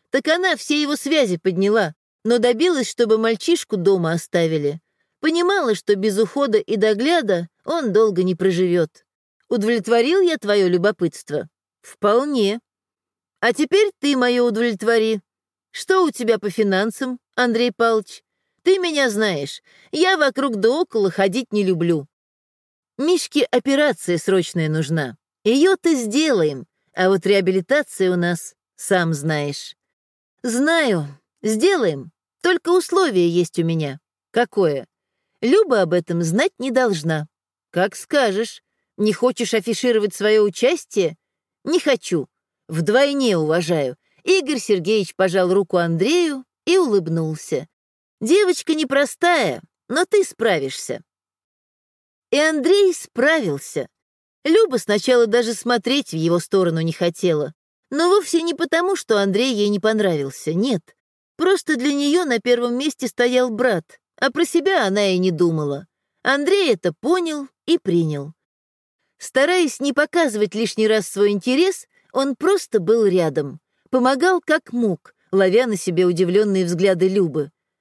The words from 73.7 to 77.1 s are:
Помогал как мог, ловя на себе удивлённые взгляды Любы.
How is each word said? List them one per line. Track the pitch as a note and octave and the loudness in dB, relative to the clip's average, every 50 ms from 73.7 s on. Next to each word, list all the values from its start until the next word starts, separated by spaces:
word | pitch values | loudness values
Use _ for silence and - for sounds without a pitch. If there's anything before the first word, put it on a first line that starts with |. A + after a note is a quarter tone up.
| _ _ _ _ | _ _ _ _
Помогал | - C4 A#3+ B3+ C#4 B3+ E4+ F#4 F#4 F4 - | 0 2 2 2 2 2 2 2 2 2 0
как | - D4+ D#4 - - A#3 | 0 -2 -2 -2 -4 -4
мог, | A#3+ A#3 G#3 F3 - _ - _ _ _ _ | -2 0 0 -2 -4 _ -14 _ _ _ _
ловя | - G3 G3 F#3 F#3 A#3 B3+ | 0 2 4 4 4 4 2
на | A#3 G#3+ | 2 -2
себе | E3+ - F#3+ E3+ D#3+ F#3 | -4 -4 -2 0 2 2
удивлённые | F3+ F3+ E3 F#3 F3 F3+ G#3 G#3+ G#3 G3 F#3+ F#3 | 2 2 2 2 2 2 2 2 2 2 0 0
взгляды | E3+ F3 E3 F#3+ G3 F#3 E3 F#3 | 0 0 2 2 2 2 2 2
Любы. | F#3+ | 2